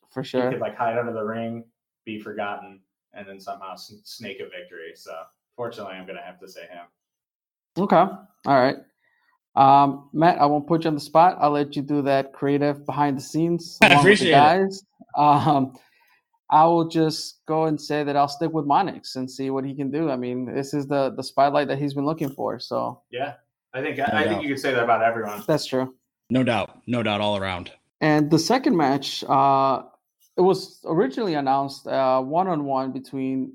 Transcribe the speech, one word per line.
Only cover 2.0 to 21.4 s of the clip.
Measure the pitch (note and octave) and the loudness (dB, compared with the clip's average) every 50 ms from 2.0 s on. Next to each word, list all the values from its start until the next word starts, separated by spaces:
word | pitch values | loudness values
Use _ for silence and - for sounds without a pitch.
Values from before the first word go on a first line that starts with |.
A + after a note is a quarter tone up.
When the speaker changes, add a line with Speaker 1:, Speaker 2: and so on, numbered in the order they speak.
| _ | _
Speaker 2:
be | A2+ G#2+ G#2+ | -14 -14 -12
forgotten, | G#2 A2 G2+ G#2+ G2+ G2+ G#2 - - G2 G2 G2 _ _ _ _ _ _ _ | -12 -12 -8 -8 -6 -6 -8 -10 -12 -18 -20 -20 _ _ _ _ _ _ _
and | G2+ G2+ | -20 -18
then | G2 G2 F#2+ | -18 -18 -16
somehow | F#2 F#2+ - F#2+ F#2+ F#2+ | -14 -14 -14 -12 -14 -14
s-, | F#2 F2+ - - G#2+ G#2 _ | -16 -16 -18 -20 -20 -20 _
snake | - - - G#2+ G2+ F#2+ F#2+ | -20 -18 -14 -14 -14 -12 -12
a | G2+ | -14
victory. | - F#2 F2+ F2 F2+ F2+ E2 E2 F2 F2+ | -14 -14 -16 -18 -18 -18 -18 -18 -18 -20
So, | - - F#2+ E2 D#2+ E2 - _ _ _ _ _ | -20 -18 -16 -16 -16 -16 -18 _ _ _ _ _
fortunately, | - G2 F#2+ - A2 G2+ F#2+ F#2+ | -12 -10 -10 -10 -12 -12 -12 -14
I'm | F#2 F2+ | -14 -14
gonna | F#2 F#2 F#2 G2 | -14 -14 -14 -16
have | F#2 F2+ _ | -16 -18 _
to | G2 F2+ | -20 -20
say | - F#2 | -20 -20
him. | F2 E2+ F2 F2 F2 - _ _ _ _ _ _ _ _ _ _ _ _ _ _ _ _ _ | -20 -18 -18 -20 -20 -20 _ _ _ _ _ _ _ _ _ _ _ _ _ _ _ _ _
Speaker 1:
Okay. | E3 G3 - F#3+ | -6 0 2 4
All | E3 F3+ F#3+ - - - _ _ _ - | 4 4 2 -2 -10 -20 _ _ _ -2
right. | B2+ C#3 C3 B2 C3+ C#3+ - - _ _ _ _ _ _ _ _ _ _ _ _ _ - | 2 4 4 4 2 0 -4 -10 _ _ _ _ _ _ _ _ _ _ _ _ _ 2
Um, | - C3+ C3+ C#3 C#3 C#3+ C#3 C3+ C#3 - _ | 6 8 8 8 8 6 4 2 -4 -10 _
Matt, | - C#3+ D#3+ F3 - - | 0 2 4 4 4 4
I | C#3+ | 4
won't | D3 D3 D3 D3 | 4 4 2 0
put | - E3+ D#3+ E3 | 0 0 0 0
you | E3 | 0
on | D#3 | -2
the | C#3+ | -2
spot. | - - - D#3+ E3 F3+ - - | -4 2 4 6 6 6 4 4
I'll | - D3+ | 2 2
let | D3 D3 D3 C#3+ - | 2 2 0 -2 -4
you | D3+ | -6
do | C3+ C3+ D3 D3 | -4 -2 -2 0
that | C3+ C#3 C3+ C3+ C3+ C3+ | 2 2 2 2 0 -2
creative | - - D3 C#3 C#3+ C#3+ C#3+ D3 C#3+ C#3+ C#3+ | -6 -4 0 0 2 2 2 0 0 -2 -6
behind | - C3 C#3+ D3 C#3+ C#3 | -6 -2 0 0 0 0
the | C#3 | -2
scenes | - - - D#3 E3 E3+ E3+ E3+ - - - - | -6 -6 -2 -2 0 0 0 -2 -4 -10 -8 -4
Speaker 3:
<laughs> | |
I | A3+ F#3+ | 0 2
Speaker 1:
along | F3+ | 2
with | C#3+ C#3+ | 4 6
the | F#3+ | 6
Speaker 3:
appreciate | G#3 G3 F#3+ F3 | 4 4 4 4
it. | |
Speaker 1:
guys. | D3+ C#3 D3 D3+ E3+ F#3+ F#3+ G3 F#3+ - - _ _ _ - - - | 6 6 6 6 4 2 0 -2 -4 -10 -16 _ _ _ -20 -8 -2
Um, | C#3 D3 D3 C#3+ C#3+ A2+ D#3 D3+ C#3 C3 C3 - - _ _ _ _ _ _ _ _ _ _ _ _ _ - | 2 4 4 4 4 4 2 2 2 0 -2 -6 -14 _ _ _ _ _ _ _ _ _ _ _ _ _ 2
I | D3 D3+ D#3+ | 4 6 6
will | E3 E3+ E3+ E3 E3 | 6 4 2 0 0
just | - E3 D#3+ D#3 D#3 - - - - _ _ | 0 0 2 2 0 -4 -10 -14 -16 _ _
go | - D#3 D#3+ D#3+ | -4 -2 0 0
and | D#3+ D#3 C#3+ | 0 -2 -4
say | - - D3 D3+ D3 | -4 -4 -4 -2 -2
that | C#3+ C#3+ | 0 2
I'll | C#3+ C#3+ C#3 | 2 2 0
stick | - - E3+ D#3 | 0 -4 -4 -2
with | D#3+ D#3+ D3 | -2 -2 0
Monix | C#3+ C#3 F3 G3 D3+ - - - - - | 2 2 2 2 0 -4 -10 -14 -12 -10
and | C3 B2+ B2+ | -10 -10 -8
see | C3 - C3+ C3+ | -8 -6 -6 -4
what | C3+ C3+ C3 | -4 -4 -4
he | C#3 C3+ | -6 -6
can | C#3 C#3+ C3 | -6 -6 -4
do. | C3 D3+ E3 D#3 | -2 -2 -2 -2
I | C3+ | -2
mean, | B2 B2 B2 B2 B2+ B2+ A#2+ - | -4 -4 -6 -6 -6 -6 -6 -6
this | C3+ C3+ C3+ | -6 -6 -4
is | - D3 C#3 | -6 -6 -4
the, | C3+ C#3+ C#3 C#3 C3 G#2+ | -2 -2 0 0 -2 -4
the | C3 | -6
spotlight | C3 - - - | -10 -4 0 0